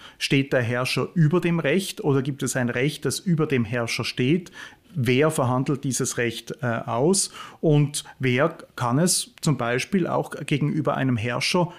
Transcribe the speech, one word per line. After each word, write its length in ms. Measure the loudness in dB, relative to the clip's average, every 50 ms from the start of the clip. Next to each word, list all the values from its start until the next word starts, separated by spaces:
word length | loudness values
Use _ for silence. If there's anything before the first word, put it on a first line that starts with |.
| -20 -20 -12 -6
Steht 340 | -2 0 2 2 2 2
der 80 | 2 0
Herrscher 480 | 2 0 0 -2 -2 -2 -2 -2 -2 -2 2
über 260 | 2 2 4 4 2
dem 180 | 2 2 0 0
Recht 460 | 2 2 2 0 0 -2 -8 -4 0
oder 160 | 2 2 2
gibt 220 | 0 -2 -4 -4
es 120 | -4 -4 -2
ein 140 | -2 -2 0
Recht, 380 | 0 0 0 -2 -2 -2 -4
das 120 | -4 -4 -2
über 280 | 0 0 2 2 2
dem 180 | 2 2 0 0
Herrscher 400 | 0 -2 -4 -2 -2 -4 -4 -4
steht? 480 | -4 -2 0 2 2 2 0 -2 -6 -18 -18 -18 -20 -20 _ _ -8 -4
Wer 360 | -2 2 2 4 4 4 2
verhandelt 540 | 2 2 0 2 2 0 0 0 -2 -2 -2
dieses 340 | -4 -2 -2 -2 -2 -2 -2
Recht, 360 | -2 -2 -2 -6 -10 -12 -10 -6
äh, 60 | -4
aus? 640 | -4 -4 -4 -4 -4 -2 2 2 2 2 2 0 -4 -6 -14 -18 -16 -8 -2
Und 420 | 2 4 6 4 4 2 -2 -8 -10 -10 -8 -2
wer 320 | 0 2 2 4 2 2 0 -4 -18 -14 -8
kann 220 | -4 -2 0 2 2
es 360 | 2 2 2 0 -4 -6 -10 -4
zum 160 | 0 0 0
Beispiel 500 | 0 0 -2 -2 -2 -2 0 0 0 0
auch 260 | 0 0 -2 -2 -4 -8 -8 -4
gegenüber 540 | -2 0 0 0 0 0 0 -2 -2 0 0
einem 180 | 0 0 0
Herrscher 560 | 0 -2 -4 -4 -4 -2 0 2 0 0 0 -4